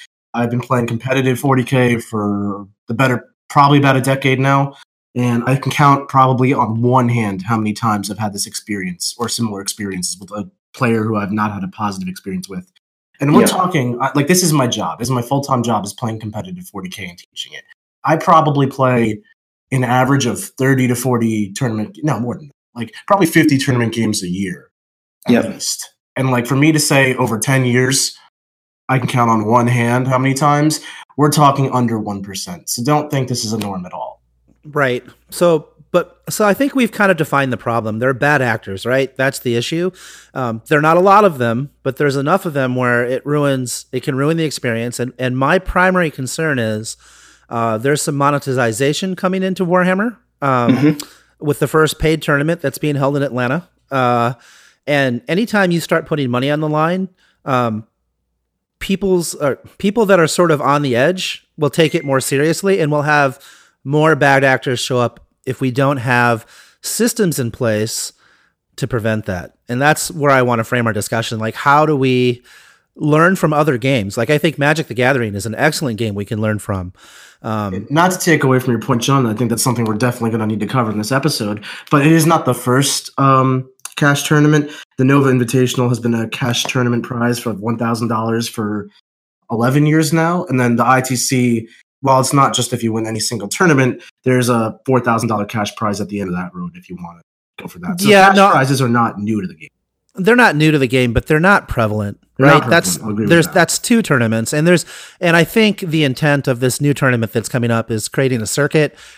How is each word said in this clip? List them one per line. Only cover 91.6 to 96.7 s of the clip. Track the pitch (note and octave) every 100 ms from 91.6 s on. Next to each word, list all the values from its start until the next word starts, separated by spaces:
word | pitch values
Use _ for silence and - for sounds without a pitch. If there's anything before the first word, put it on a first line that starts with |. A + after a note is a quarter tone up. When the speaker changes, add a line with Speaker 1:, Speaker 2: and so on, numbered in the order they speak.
| A2+ - _ _
Speaker 1:
while | C3 C3
it's | C3
not | C#3+ C3
just | A2 A#2+
if | A#2+
you | A2+
win | A2 A2+
any | A2+
single | G#2 A#2 G#2
tournament, | - F#3 C#3 C3 - - _
there's | C3 B2+ A#2+
a | A#2+ A2 -
four | - B2+
thousand | A#2+ A#2 A2+
dollar | G#2+ G2+
cash | A#2 G#2 -
prize | A2 G2+
at | G2
the | G2+
end | F#2+
of | F2
that | F2+
road | F2+ F2